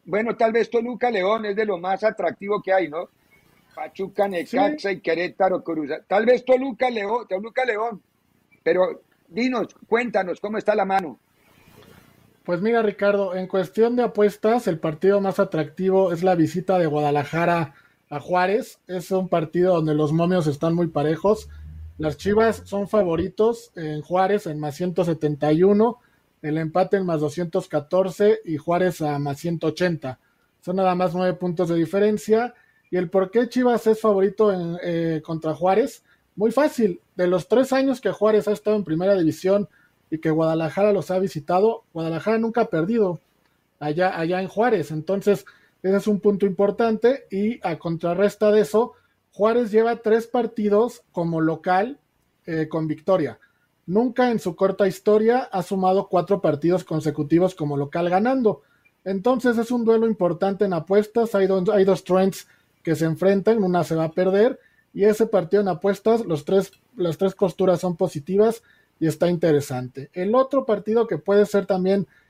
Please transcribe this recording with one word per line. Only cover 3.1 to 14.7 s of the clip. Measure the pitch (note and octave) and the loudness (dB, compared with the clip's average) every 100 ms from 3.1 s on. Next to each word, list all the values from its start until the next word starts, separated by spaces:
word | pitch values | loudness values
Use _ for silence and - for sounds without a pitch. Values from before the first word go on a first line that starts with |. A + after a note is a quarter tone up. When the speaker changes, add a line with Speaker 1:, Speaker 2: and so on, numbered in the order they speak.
| _ _ _ _ _ _ | _ _ _ _ _ _
Speaker 1:
Pachuca, | - D#3 - F#3+ G3+ G3+ | -16 -14 -10 -6 -2 -2
Necaxa | F3+ - B3 D4 D4+ G3 | -4 -4 0 0 -2 -6
Speaker 2:
Sí. | |
Speaker 1:
y | F#3+ | -4
Querétaro, | E3 E3 F3 - F#3+ F3+ | -2 -2 -4 0 0 0
Cruz... | - D#3+ C#3 D#3 - | -4 -6 -6 -8 -2
Tal | F#3+ | 2
vez | A3+ B3 B3 | 4 2 4
Toluca, | B3+ C4+ G3+ B3+ | 0 0 -4 -4
León, | A3+ G3+ A#3 G#3 | -2 -4 -4 -4
Toluca, | F#3+ A3 - | -8 -6 -4
León. | B3 G#3 A#3 G3+ _ _ _ _ _ _ | -2 -2 -6 -8 _ _ _ _ _ _
Pero | E3 F3 F3+ - _ _ _ | 0 2 0 -2 _ _ _
dinos, | F3 B3+ B3 F3 _ - | -4 -2 -2 -6 _ -4
cuéntanos, | A3+ A#3+ G3 F3+ D#3+ | -2 0 -2 -4 -6
¿cómo | G#3 G#3+ | -8 -4
está | - | 0
la | G#3 G3 | 0 0
mano? | F#3+ E3 A2 _ _ _ _ _ - - - _ _ _ _ | 0 -2 -10 _ _ _ _ _ -20 -20 -20 _ _ _ _
Speaker 2:
Pues | - F3 | -6 -4
mira, | A3 A#3 | 0 0
Ricardo, | G#3+ F#3+ G3+ G3+ F#3+ | 0 0 0 0 -2
en | F#3 F#3 | -4 -4
cuestión | F#3+ F3+ G#3+ A#3 | -4 -2 0 0
de | B3 | 2
apuestas, | A#3+ G#3 G#3 - G#3+ A#3+ | 0 2 0 2 0 0
el | G3 | 0